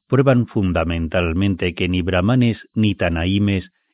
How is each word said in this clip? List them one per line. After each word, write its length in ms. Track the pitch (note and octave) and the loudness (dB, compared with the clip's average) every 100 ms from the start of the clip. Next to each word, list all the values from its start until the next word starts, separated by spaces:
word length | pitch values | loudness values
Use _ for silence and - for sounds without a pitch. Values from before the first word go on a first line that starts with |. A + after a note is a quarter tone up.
| _ | _
prueban 400 | B2+ C#3 B2 A2+ | 2 4 2 0
fundamentalmente 1300 | A2+ F#2+ E2 E2 E2+ D#2+ F#2 E2+ E2 G2+ F2+ F2+ | 0 0 0 -2 -2 -2 -2 0 0 0 0 -4
que 140 | E2+ F2+ | -4 -2
ni 140 | F2+ | -2
brahmanes 560 | F2 F2+ G2 B2+ A#2+ G#2 - | 0 0 2 2 2 -2 -6
ni 200 | A2+ G#2+ | -2 0
tanaimes 760 | G2 F2+ E2+ F2 G2+ G2+ G2 - _ _ | 0 -2 0 0 0 0 -2 -6 _ _